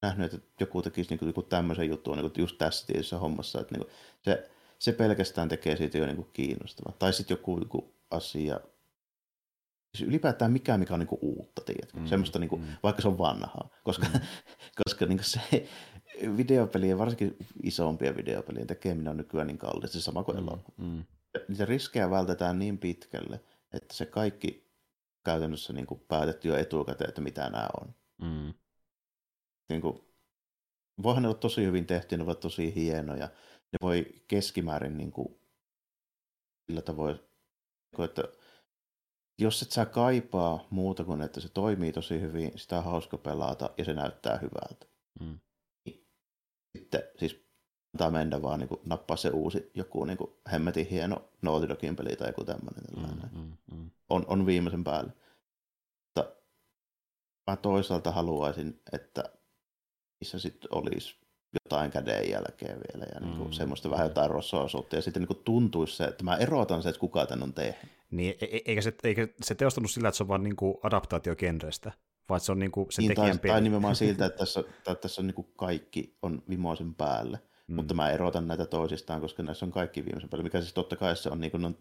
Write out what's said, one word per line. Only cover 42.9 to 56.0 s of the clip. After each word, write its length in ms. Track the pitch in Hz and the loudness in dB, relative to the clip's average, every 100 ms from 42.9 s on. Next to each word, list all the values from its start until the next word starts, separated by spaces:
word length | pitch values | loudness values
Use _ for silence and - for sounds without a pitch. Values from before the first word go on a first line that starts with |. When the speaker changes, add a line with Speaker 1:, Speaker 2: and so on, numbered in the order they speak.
| 85 - - | -4 -4 -8
Speaker 1:
pelata 520 | 73 73 67 - 67 - | -6 -2 -2 -2 -6 -4
ja 60 | |
se 100 | 80 | -4
näyttää 420 | 76 71 - 57 57 | -2 -4 -4 -4 -2
hyvältä. 480 | 69 - - - - _ _ - | -4 -8 -10 -14 -20 _ _ -14
Speaker 2:
Mm. 180 | 82 78 _ _ _ _ | -12 -12 _ _ _ _
Speaker 1:
Niin 220 | - - _ _ _ _ _ _ _ - | -18 -18 _ _ _ _ _ _ _ -20
sitten 240 | - - - - | -4 -2 -2 -4
siis 280 | 82 - _ _ _ _ _ | -4 -4 _ _ _ _ _
antaa 160 | - 82 | 0 2
mennä 320 | 80 80 73 | 4 2 0
vaan, 160 | 73 76 | 0 -2
niinku, 200 | 65 - 82 | -4 -6 -4
nappaa 300 | 85 - 78 | -4 -2 0
se 140 | 90 | 2
uusi, 400 | 78 78 - - | 0 0 -2 -6
joku, 300 | - 92 - | -8 -6 -4
niinku, 360 | 71 92 - - - | -4 -4 -8 -10 -4
hemmetin 340 | 82 82 85 78 | 0 0 0 0
hieno 420 | 90 87 - - _ | -2 -2 -4 -8 _
Naughty 260 | 85 78 80 | 0 2 2
Dogin 280 | 78 - 85 | -2 -4 -4
peli 200 | - - | -4 -4
tai 120 | 62 | -4
joku 160 | - | -4
tämmönen 400 | - - - - - - | -6 -6 -8 -12 -12 -10
Speaker 2:
Mm, 60 | |
Speaker 1:
tällainen. 280 | 80 76 - | -8 -8 -10
Speaker 2:
mm, 440 | 82 80 80 - 82 | -12 -12 -14 -16 -14
mm. 140 | 82 - _ | -14 -18 _
Speaker 1:
On, 140 | 90 - | 0 2
on 180 | 98 95 | 4 6
viimeisen 380 | 90 85 87 | 4 4 0
päälle. 280 | 82 76 - - _ _ _ _ _ _ _ _ | 0 -2 -4 -10 _ _ _ _ _ _ _ _